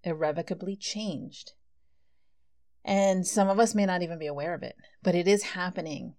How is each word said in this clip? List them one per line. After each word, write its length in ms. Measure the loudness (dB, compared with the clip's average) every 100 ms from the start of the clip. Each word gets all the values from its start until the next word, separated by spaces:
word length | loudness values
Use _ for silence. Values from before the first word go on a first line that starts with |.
irrevocably 720 | -4 0 0 0 -4 -6 -6 -6
changed. 760 | -6 -6 -6 -6 -10 -14 -20 -20 _ _ _ _ _ _ _ _ _ _ _ _ 0
And 400 | 4 4 2 0
some 240 | 2 4
of 100 | 4
us 140 | 4
may 100 | 4
not 160 | 2 0
even 180 | -4 -6
be 100 | -6
aware 260 | -4 -4
of 80 | -6
it, 140 | -8 -14 -20 _
but 120 | 2
it 140 | 2 4
is 140 | 4
happening. 720 | 2 -4 -4 -4 -6 -8 -10